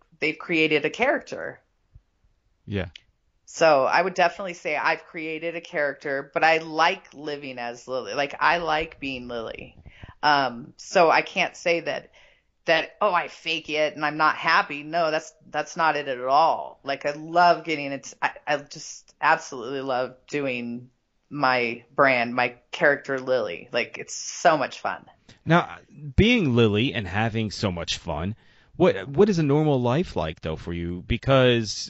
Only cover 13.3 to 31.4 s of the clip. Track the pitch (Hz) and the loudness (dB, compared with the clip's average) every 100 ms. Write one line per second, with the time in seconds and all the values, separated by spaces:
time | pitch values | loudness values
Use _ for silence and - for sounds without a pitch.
13.3 | - 165 160 151 151 151 143 151 151 156 | -10 -6 -6 -4 -2 -2 0 -4 2 2
14.3 | - 160 170 185 143 147 170 160 156 - | 2 2 2 2 -6 -6 -2 0 -2 -6
15.3 | _ - 147 151 - 160 147 139 123 127 | _ -10 -6 -6 0 0 0 -2 -4 2
16.3 | 139 160 117 67 - 135 139 147 156 160 | 4 4 2 -4 -12 -8 -6 -4 -6 -2
17.3 | 165 175 160 160 143 143 139 - - 151 | 4 4 4 0 -6 -4 -8 -12 -6 -6
18.3 | - - 147 143 160 - - _ - 151 | -4 -4 -4 -4 -16 -16 -18 _ -2 2
19.3 | 160 - 135 113 139 135 123 127 127 - | 2 0 -10 -8 -6 -4 -2 -4 -8 -8
20.3 | 147 139 123 120 120 123 _ _ _ - | -4 -4 -4 -6 -10 -12 _ _ _ -14
21.3 | 143 131 127 120 120 - - 139 127 120 | -2 2 2 0 -4 -8 2 4 4 0
22.3 | 123 123 120 _ - 156 139 - 135 127 | 0 -2 -2 _ 0 2 2 -2 -6 0
23.3 | 127 104 85 - 123 110 - - - - | 0 0 -6 -6 -4 -4 -8 -14 -12 -12
24.3 | - 180 156 117 - 104 87 - _ _ | 2 2 4 0 -6 -8 -8 -12 _ _
25.3 | - - 170 151 85 _ 143 147 135 208 | -8 2 4 2 -8 _ -18 -6 4 6
26.3 | 247 156 120 113 101 131 98 95 95 113 | 6 4 4 4 4 0 -2 -4 -2 -2
27.3 | 110 107 - 104 87 82 - 82 76 92 | -2 -4 -2 -4 -2 -6 -8 -6 -4 -4
28.3 | 113 _ _ _ - 185 98 95 139 214 | -8 _ _ _ 2 2 2 -2 2 4
29.3 | 175 151 143 156 135 120 131 185 - 80 | 4 4 4 4 2 2 0 0 -4 -4
30.3 | 78 82 78 - 87 85 87 - 113 - | -4 -8 -8 -6 -6 -6 -6 -4 -4 2
31.3 | 135 | 4